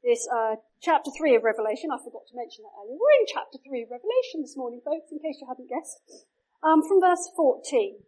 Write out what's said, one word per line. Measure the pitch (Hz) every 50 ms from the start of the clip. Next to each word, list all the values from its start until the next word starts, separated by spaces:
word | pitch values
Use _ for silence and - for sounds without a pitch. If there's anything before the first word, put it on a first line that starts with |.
| _
This, | 247 233 240 - -
uh, | 247 233 226 220 220 220 _ _ _ _
chapter | - 339 320 285 302 302 262 -
three | 302 302 254
of | 226 220
Revelation, | 226 214 220 214 214 208 - - 320
I | 277 247 -
forgot | 247 - 220 _ _
to | 233
mention | 247 240 339 - - 427
that | 415 _ -
earlier. | 202 214 247 311
We're | 440 587 605 523
in | 440 -
chapter | - - - - - 269 _
three | 277 277 240 233
of | 220
Revelation | 240 247 - 415 480 508 508 - - 320
this | 285 240 - 277
morning, | 254 240 240 247 _
folks, | 294 302 330 311 _
in | 320 294
case | - 311 277 -
you | 277 247
hadn't | 254 254 254 247
guessed. | 247 - - - - _ _ _ - - _ _ _ _ _ _ _ _
Um, | - 311 320 320 311 -
from | 392 381
verse | 349 370 349 359 349 - -
fourteen. | - 320 240 - - - - 294 247 202 196 - - _